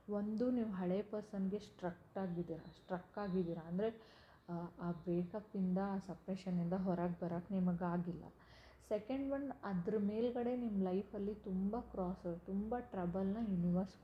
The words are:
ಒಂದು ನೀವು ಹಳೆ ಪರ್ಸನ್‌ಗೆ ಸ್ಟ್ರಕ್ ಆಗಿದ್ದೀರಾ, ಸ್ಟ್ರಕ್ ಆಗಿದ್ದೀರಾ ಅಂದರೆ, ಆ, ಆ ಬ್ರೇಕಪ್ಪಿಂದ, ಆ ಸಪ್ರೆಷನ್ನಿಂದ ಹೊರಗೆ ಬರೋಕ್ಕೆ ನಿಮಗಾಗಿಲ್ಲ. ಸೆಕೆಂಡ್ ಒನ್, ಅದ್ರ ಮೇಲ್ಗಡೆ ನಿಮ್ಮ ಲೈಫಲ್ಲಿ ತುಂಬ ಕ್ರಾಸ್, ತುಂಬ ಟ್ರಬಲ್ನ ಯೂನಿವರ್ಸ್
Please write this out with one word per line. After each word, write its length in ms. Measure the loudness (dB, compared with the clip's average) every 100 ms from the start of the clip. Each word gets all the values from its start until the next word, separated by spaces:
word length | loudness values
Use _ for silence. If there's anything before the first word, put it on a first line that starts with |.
| -4
ಒಂದು 380 | -2 0 2 2
ನೀವು 200 | 2 2
ಹಳೆ 320 | 0 2 2
ಪರ್ಸನ್‌ಗೆ 560 | 0 -6 -6 -2 0 0
ಸ್ಟ್ರಕ್ 600 | -4 -6 -4 -4 -8 -4
ಆಗಿದ್ದೀರಾ, 520 | -2 -2 -4 -6 -10
ಸ್ಟ್ರಕ್ 480 | -18 -4 -4 -4 -6
ಆಗಿದ್ದೀರಾ 440 | 0 2 2 -2 -2
ಅಂದರೆ, 220 | 0 0 -2 -10 -20 -20 -20 -6
ಆ, 400 | -4 -4 -4 -2
ಆ 40 |
ಬ್ರೇಕಪ್ಪಿಂದ, 840 | -2 0 2 0 -4 -6 0 2 2
ಆ 140 | 2 0
ಸಪ್ರೆಷನ್ನಿಂದ 720 | -4 -8 -6 -4 0 0 2
ಹೊರಗೆ 520 | 2 2 2 0 0
ಬರೋಕ್ಕೆ 300 | -2 -2 0
ನಿಮಗಾಗಿಲ್ಲ. 720 | 2 2 2 2 0 0 -4 -10 -16 -20 -20 -20 -20 -4
ಸೆಕೆಂಡ್ 440 | -2 0 -2 0
ಒನ್, 180 | -2 -2 -6
ಅದ್ರ 340 | -2 0 2 2
ಮೇಲ್ಗಡೆ 580 | 2 2 2 2 0 0
ನಿಮ್ಮ 280 | 0 2
ಲೈಫಲ್ಲಿ 500 | 2 2 0 -2 -2
ತುಂಬ 420 | -4 -2 0 2 0
ಕ್ರಾಸ್, 600 | -2 -2 -2 -2 -2 -4 -2
ತುಂಬ 320 | -2 0 -2
ಟ್ರಬಲ್ನ 580 | -2 -2 0 2 2 0 2
ಯೂನಿವರ್ಸ್ 460 | 2 4 4 2 -4